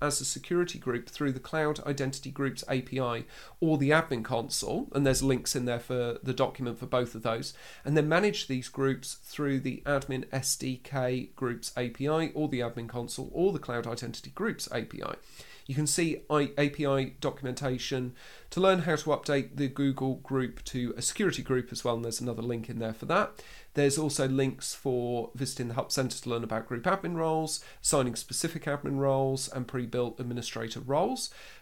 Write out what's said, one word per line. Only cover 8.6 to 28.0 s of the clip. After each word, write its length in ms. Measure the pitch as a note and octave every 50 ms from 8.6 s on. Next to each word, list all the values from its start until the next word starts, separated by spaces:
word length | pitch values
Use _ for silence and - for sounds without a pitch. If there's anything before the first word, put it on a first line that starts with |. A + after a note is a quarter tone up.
| B2 -
groups 460 | - C#3 C3+ C3+ C3 C3+ - - -
through 440 | - - - - - D3 C#3+ C3+ C3+
the 240 | C3 C3 B2 - -
admin 380 | C#3+ C#3+ C3+ C3+ - C3 B2+ - -
S 240 | - C3 B2+ - -
D 220 | - - C3 B2+
K 540 | B2 - - C#3 C3+ B2+ B2+ B2+ B2+ B2+ - -
Groups 380 | - C3+ A#2+ A#2+ A#2 - - -
A 140 | B2+ B2 A#2+
P 180 | A2+ - C3+
I 200 | D3 D#3 D#3+ D#3+ - -
or 180 | D3 D3+ C#3 C#3
the 60 | A#2+
admin 280 | A#2+ A#2 A#2 B2 A#2
console 440 | A2+ A#2+ B2 A#2+ - - - C3+ - -
or 180 | D#3+ F3 G3+
the 60 | E3+
Cloud 300 | D3+ - - A#2+ A#2+ A#2
Identity 420 | A#2 A#2 - A#2+ A#2+ A#2+ - - C#3
Groups 400 | - - G3+ A3+ - - - -
A 120 | - - -
P 180 | - - -
I. 140 | - - - - - - - - - - - - -
You 80 | - C3
can 140 | C#3+ D3+
see 340 | D3 - F3+ E3+ D#3+ D3+ - - -
I-, 220 | D3+ D3 C#3+ - -
A 140 | C#3+ D3 C#3+
P 160 | C#3+ - D3
I 300 | C#3 C#3 C3+ C3 C3 - -
documentation 920 | - C#3 - - C3+ B2+ B2 - D3 B2+ B2+ B2 - - C3+ B2+ B2+ B2 B2+ - - - - - - -
to 80 | - F3
learn 200 | F#3+ F#3+ F#3+ F3+
how 160 | D3+ F3 D#3
to 140 | D3 - D#3
update 460 | C#3+ - - - C#3+ C#3 - - -
the 120 | C#3 C#3+
Google 500 | C3 C3+ - C#3 C#3 C3 C3 C3 C3+ B2+
group 460 | B2+ - - C#3 C3 C3 A2 A2+ - -
to 280 | - - B2+ B2 A#2+ -
a 60 | -
security 400 | A#2+ - - - G#3 F3 C#3 -
group 300 | B2 - C3 B2+ B2 -
as 120 | A2+ - -
well, 120 | B2 A#2
and 100 | A#2 A#2
there's 160 | A#2 A2+ -
another 220 | B2 B2 A2+ A2+ A2+
link 260 | A#2+ A#2+ A#2 A2 -
in 80 | B2
there 160 | A#2 A2+ A2 A2
for 140 | - -
that. 340 | - E3 G3 G#3 - - - - - - - - - -
There's 240 | D3 C#3+ C#3 C3+
also 300 | D#3 D#3 C#3+ - - C3+
links 480 | C3 C3 C3+ C3+ C3+ C3 - - - -
for 560 | - - C#3 B2+ B2 A#2+ A#2+ B2 A#2+ A2+ - -
visiting 360 | B2 C3+ A#2 - - B2 A#2+
the 40 | A#2
Help 180 | B2+ - -
Centre 300 | - C#3 C3 B2 - -
to 80 | - B2
learn 140 | A#2 A#2 A#2
about 240 | A2+ A2+ A2 A2
group 160 | - B2 A2+ -
admin 320 | F#3 G3 F#3+ - F3 F3
roles, 440 | E3 D#3+ D#3+ D#3+ D#3+ D#3+ D#3 - - - - - -
assigning 320 | - - - C#3+